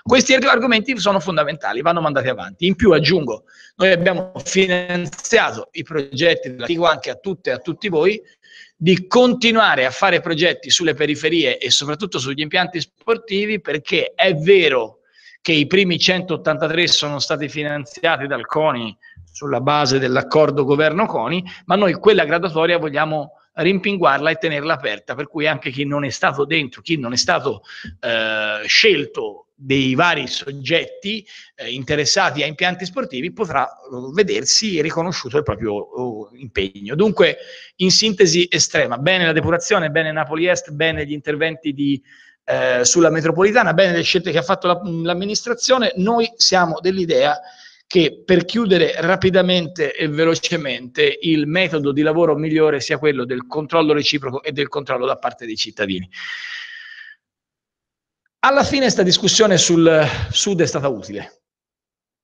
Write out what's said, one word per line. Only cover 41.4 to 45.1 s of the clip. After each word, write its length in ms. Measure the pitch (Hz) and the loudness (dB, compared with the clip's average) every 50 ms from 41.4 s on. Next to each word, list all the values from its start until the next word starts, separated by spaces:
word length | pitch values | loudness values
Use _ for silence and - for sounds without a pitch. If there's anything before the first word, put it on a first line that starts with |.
| 156 160 160 156 - 151 143 | -2 -2 -4 -4 -6 -6 -4
di, 300 | 135 143 143 139 135 - _ - - - - _ _ _ | -2 -2 -2 -2 -2 -4 _ -20 -20 -20 -20 _ _ _
eh, 400 | - 131 131 127 127 127 123 123 | -4 -2 0 2 2 2 2 2
sulla 260 | 120 - 175 165 160 | 2 4 4 4 4
metropolitana, 600 | 156 160 147 165 160 160 190 208 214 247 226 180 160 | 4 2 0 0 2 2 2 4 4 4 2 4 4
bene 200 | 170 196 180 170 | 4 4 4 2
le 100 | 170 160 | 0 0
scelte 300 | - - 185 175 190 151 | 0 0 -2 0 0 0
che 60 | 165 | 0
ha 40 | 160 | 0
fatto 240 | - 190 185 - | 0 -2 0 0
la, 140 | 180 175 175 208 | 0 0 0 -2
l'amministrazione. 1120 | 190 165 165 165 170 | -6 -6 -4 -2 -2